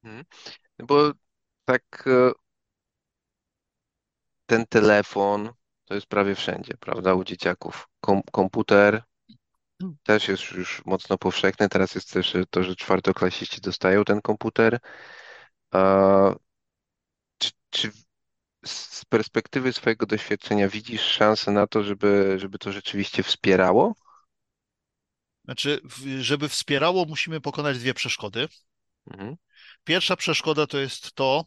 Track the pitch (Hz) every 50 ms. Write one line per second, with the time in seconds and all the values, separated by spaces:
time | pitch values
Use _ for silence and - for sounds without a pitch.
0 | _ 113 110 117 156 _ _ - - - - - _ _ _ _ 120 120 143 143
1 | 147 147 147 _ _ _ _ _ _ _ _ _ _ - 127 127 _ _ - -
2 | - 135 131 123 127 127 117 _ _ _ _ _ _ _ _ _ _ _ _ _
3 | _ _ _ _ _ _ _ _ _ _ _ _ _ _ _ _ _ _ _ _
4 | _ _ _ _ _ _ _ _ _ _ 117 113 113 _ - 117 107 107 104 104
5 | 101 - - 104 98 101 101 104 104 113 120 _ _ _ _ _ _ _ 98 101
6 | - _ - 101 101 98 98 - - - - - - - - - - - - -
7 | 92 92 92 92 92 - 90 - - - 90 - - - - - - _ _ _
8 | - - 101 98 - - - - 95 95 - 117 110 - 107 101 101 104 104 110
9 | - _ _ _ _ _ - _ _ _ _ _ _ _ _ _ 190 190 156 _
10 | _ - 107 107 - - 95 95 - - - 92 90 - - - - - 92 92
11 | - - 98 92 - 92 90 - - 95 92 - 107 95 - 95 95 92 - 95
12 | - - - 92 90 - - 92 92 _ - 90 92 92 92 - - - 95 92
13 | - - 92 - - 92 - - - - - - - 95 87 - - 92 95 101
14 | 104 - 104 104 - - 107 - - 110 - - 113 113 113 120 _ - - -
15 | - - - - - - - - - _ _ _ _ _ - 95 95 95 98 98
16 | 98 95 98 98 98 98 - - _ _ _ _ _ _ _ _ _ _ _ _
17 | _ _ _ _ _ _ _ _ - - _ _ _ _ - - - 113 104 -
18 | _ _ _ _ _ _ _ _ _ _ _ _ _ - - - - - - -
19 | - _ - 113 107 - _ - - - - 139 127 131 120 - - 120 113 110
20 | 117 101 107 107 - - 107 - - - 107 104 101 98 98 107 107 - 120 107
21 | - - - - 110 107 110 107 - - 101 104 101 104 - 110 104 101 101 101
22 | - 104 101 101 98 98 95 92 98 98 98 - - 98 98 101 - - - 101
23 | 98 - - - 95 - - - - 95 95 92 92 90 92 113 147 226 220 _
24 | _ _ _ _ _ _ _ _ _ _ _ _ _ _ _ _ _ _ _ _
25 | _ _ _ _ _ _ _ _ _ - 131 - - 143 151 - 156 143 - 127
26 | 131 139 135 135 127 117 143 143 147 147 - - - - 143 139 147 170 180 185
27 | 175 156 156 139 - 170 160 156 135 147 135 - 147 147 135 123 120 131 120 -
28 | - 127 - - - 104 98 113 131 160 _ _ _ _ _ _ _ _ _ _
29 | _ - - 98 98 110 147 175 _ _ _ _ - - - _ _ - 156 185
30 | - - 185 - - 185 160 - - 156 151 147 151 139 - 143 135 131 - -
31 | - - _ - 135 131 131 147 -